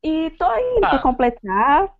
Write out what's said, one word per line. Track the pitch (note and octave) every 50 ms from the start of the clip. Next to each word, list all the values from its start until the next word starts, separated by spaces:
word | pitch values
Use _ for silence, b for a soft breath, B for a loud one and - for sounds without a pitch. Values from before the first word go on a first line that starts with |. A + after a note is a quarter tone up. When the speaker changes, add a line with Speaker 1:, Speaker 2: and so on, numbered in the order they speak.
Speaker 1:
E | - D#4 D#4 D#4+ D#4+ D#4+
tô | - _ F4 F#4+ A4+
indo | - B4+ B4 B4+ A#4 G4
Speaker 2:
Ah. | -
Speaker 1:
pra | C#4+ C4+
completar. | - - - - B3+ A#3+ A#3+ - - G3 F#3+ G3 A3+ C4+ C#4+ D#4 G4 F#4+ -